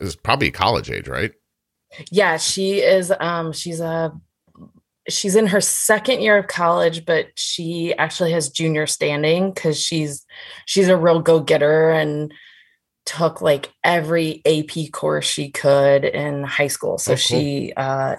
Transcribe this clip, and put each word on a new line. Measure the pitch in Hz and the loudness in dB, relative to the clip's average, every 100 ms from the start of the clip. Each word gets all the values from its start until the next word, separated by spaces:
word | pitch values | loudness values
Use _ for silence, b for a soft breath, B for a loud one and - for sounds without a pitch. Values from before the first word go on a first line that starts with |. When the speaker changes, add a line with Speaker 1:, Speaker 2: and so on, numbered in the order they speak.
Speaker 1:
It's | 92 - | -10 -8
probably | - 135 85 | -2 0 0
college | - 95 117 - | 0 0 0 -2
age, | 50 - | -8 -6
right? | 64 - - _ _ _ _ _ B 143 | -6 -6 -8 _ _ _ _ _ B -4
Speaker 2:
Yeah, | 180 190 160 | 0 2 0
she | - 190 190 202 | -2 -2 -2 2
is. | - 190 180 190 | 4 4 2 -2
Um, | 165 170 165 | -2 -4 -6
she's | 156 175 165 | -8 -8 -6
a | 165 165 160 160 - _ _ - - _ _ _ - | -4 -4 -4 -8 -20 _ _ -20 -20 _ _ _ -8
she's | - 202 196 | -4 2 2
in | 220 | 4
her | 202 | 2
second | 196 - - 214 220 254 | 0 0 2 0 2 0
year | 214 208 | 4 2
of | 190 | 2
college, | - 170 175 170 165 165 | 0 2 4 2 0 -2
but | 160 156 - | -2 -2 -6
she | - - 165 170 170 - | -8 -6 -6 -4 -4 -2
actually | 160 - 175 | -2 -2 -2
has | 165 143 | 0 -2
junior | - 160 151 151 | -2 -2 0 -2
standing | - 147 147 151 170 190 | -2 -2 0 0 2 0
'cause | 185 165 147 | -2 -4 -2
she's, | - 165 151 143 _ B B B B | -2 -2 -4 -8 _ B B B B
she's | 196 185 | 2 4
a | 185 | 4
real | 170 165 | 4 4
go-getter | 165 165 131 156 147 156 160 | 4 4 4 2 4 4 4
and | 160 151 147 151 B B B B B _ _ - | 2 0 -2 -6 B B B B B _ _ -10
took, | 147 165 - | -2 -2 0
like, | 160 143 - _ 165 | 0 0 -2 _ 0
every | 175 156 165 160 156 - | 2 0 0 0 0 0
A | 156 | 2
P | 151 170 156 | 0 -6 -8
course | - 151 151 147 | -4 -2 -2 -2
she | - 143 | -4 -6
could | - 143 139 139 139 | -2 2 4 6 4
in | 139 - 147 143 | 2 -2 -4 -4
high | 139 - 143 | -4 -2 -2
school. | - - 85 | -2 -6 -4
So | - | 0
Speaker 1:
Oh, | 135 | 0
cool. | |
Speaker 2:
she, | - 120 143 139 120 - | 2 0 0 -4 -6 -6
uh, | 135 135 135 | -4 -2 -2